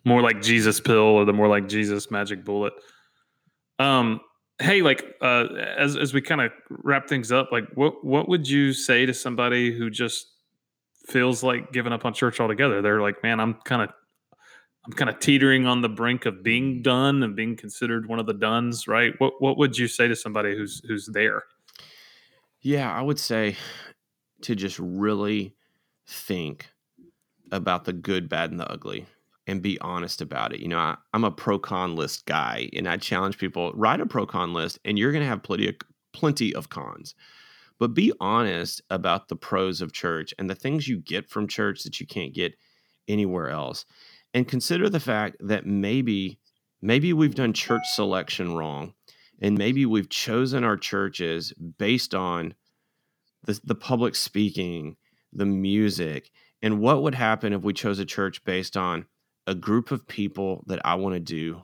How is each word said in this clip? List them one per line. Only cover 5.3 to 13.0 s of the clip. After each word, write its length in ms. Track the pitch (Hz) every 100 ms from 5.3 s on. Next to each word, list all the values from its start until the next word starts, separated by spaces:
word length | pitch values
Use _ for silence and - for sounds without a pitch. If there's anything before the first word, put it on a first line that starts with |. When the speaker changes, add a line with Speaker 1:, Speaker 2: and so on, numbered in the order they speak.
| 120 117 - 110 -
Speaker 1:
as, 180 | 143 143
as 180 | 143
we 60 | 135
kinda 280 | - 151 120 - _
wrap 380 | - - 139 139
things 240 | 139 113
up, 220 | 127 131
like, 120 | 120 107 -
what, 280 | 147 143
what 240 | 139 139 -
would 220 | 180 139
you 240 | 143 139
say 320 | 131 - 120 127
to 80 |
somebody 580 | 120 131 120 123 123 123
who 180 | 117 113
just 380 | 107 117 - - _ _ _ _ _ _ _ -
feels 340 | 131 127 120
like 300 | 127 123 -
giving 220 | 127 120
up 100 | 117
on 100 | 123
church 280 | 117 123 -
altogether? 400 | 113 104 - 101
They're 200 | 101 107